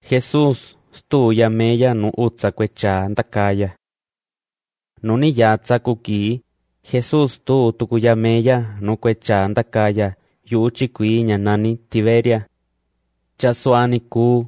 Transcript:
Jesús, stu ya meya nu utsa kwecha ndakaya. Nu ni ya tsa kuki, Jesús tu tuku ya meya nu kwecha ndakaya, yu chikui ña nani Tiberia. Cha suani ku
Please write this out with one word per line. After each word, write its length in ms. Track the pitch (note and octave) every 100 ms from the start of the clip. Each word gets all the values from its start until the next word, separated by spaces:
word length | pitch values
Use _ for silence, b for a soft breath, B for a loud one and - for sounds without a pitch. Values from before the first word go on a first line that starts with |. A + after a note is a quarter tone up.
| -
Jesús, 720 | B2+ - D3+ D3 B2+ - _ _
stu 420 | - _ C#3+ A#2
ya 160 | A2 A2+
meya 440 | A2+ A2+ A#2 B2+
nu 160 | A2+ G#2 -
utsa 340 | A#2 - G2+
kwecha 580 | - G#2+ - G2+ F#2+ F#2+
ndakaya. 600 | G#2 - G#2 G2+ G2+ G2 - _ _ _ _ _ _ _ _ _ _ _ _
Nu 140 | A2 A2+
ni 160 | D3+ A#2+
ya 180 | A2 A2
tsa 220 | - A#2+
kuki, 600 | - A2+ - G#2 G#2 B2 _ _ _ _
Jesús 600 | - B2+ A#2+ D3+ C#3 - -
tu 260 | C3+ A#2
tuku 260 | - A2 A#2
ya 180 | A#2 A2+
meya 640 | A2+ A2+ A#2 B2 A2 G2+
nu 160 | G2+ A2
kwecha 500 | A#2 A2 - G2+ F#2+
ndakaya, 680 | G#2+ - A2+ G#2+ G#2 G2+ G2 _ _ _
yu 180 | A2+ A#2
chikui 540 | A#2 B2+ - G#2+ A2+
ña 140 | A2+ G2+
nani 400 | G2+ G#2+ A2 A#2 _
Tiberia. 560 | A2+ G#2+ A#2 A#2 A2+ G#2 _ _ _ _ _ _ _ _ _
Cha 160 | B2+
suani 460 | A#2+ C3+ A#2+ A#2+ A#2+
ku 480 | - A#2 A#2 A#2+